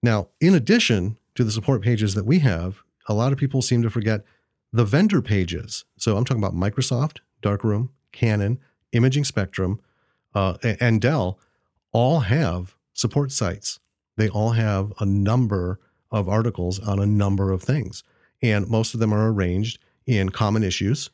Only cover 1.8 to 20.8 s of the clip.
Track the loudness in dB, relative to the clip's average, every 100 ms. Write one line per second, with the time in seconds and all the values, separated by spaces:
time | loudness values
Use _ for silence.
1.8 | 0 0 0 -2 0 2 2 0 -6 -10
2.8 | _ _ -4 0 0 0 -2 -2 0 0
3.8 | 0 -2 -2 -2 -6 _ _ _ _ 0
4.8 | 2 4 4 2 2 0 0 -4 -8 -14
5.8 | -16 _ -2 0 0 0 -2 -2 -2 -2
6.8 | -2 -2 -2 -6 _ _ -2 0 0 0
7.8 | -4 _ _ -2 0 2 0 -2 _ _
8.8 | _ 2 2 2 -2 -2 -4 -2 -2 -4
9.8 | _ _ _ _ _ -2 0 0 -4 0
10.8 | 2 2 2 0 -2 -4 _ _ _ _
11.8 | _ 0 2 2 2 0 0 -2 -8 _
12.8 | _ -4 -2 0 -2 -4 -4 -6 -10 -12
13.8 | _ _ _ -2 -2 0 0 2 0 0
14.8 | -4 -4 -2 0 2 2 0 0 -2 -6
15.8 | _ _ _ -4 0 0 0 -2 -4 -4
16.8 | -2 0 2 2 2 0 0 -2 0 -2
17.8 | -2 -12 -20 _ _ _ 0 2 2 0
18.8 | 0 -2 0 2 2 2 0 0 -2 -6
19.8 | _ _ -2 0 0 0 0 2 0 -2